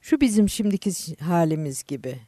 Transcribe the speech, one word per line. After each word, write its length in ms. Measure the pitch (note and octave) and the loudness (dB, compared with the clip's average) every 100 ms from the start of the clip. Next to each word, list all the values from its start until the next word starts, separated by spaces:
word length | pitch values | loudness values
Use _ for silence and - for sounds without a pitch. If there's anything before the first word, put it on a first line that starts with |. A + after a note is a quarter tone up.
Şu 200 | - D#4 | 0 2
bizim 280 | C4+ G#3 G3+ | 4 4 2
şimdiki 440 | - G#3 G3 G3+ | 2 -2 0 -2
ş-, 220 | E3+ - D#3 | -4 -10 -8
halimiz 680 | D#3+ F3 D#3+ D#3 D3+ C3 | 0 2 2 0 -4 -8
gibi. 360 | - C#3 C3 B2+ | -8 -8 -8 -12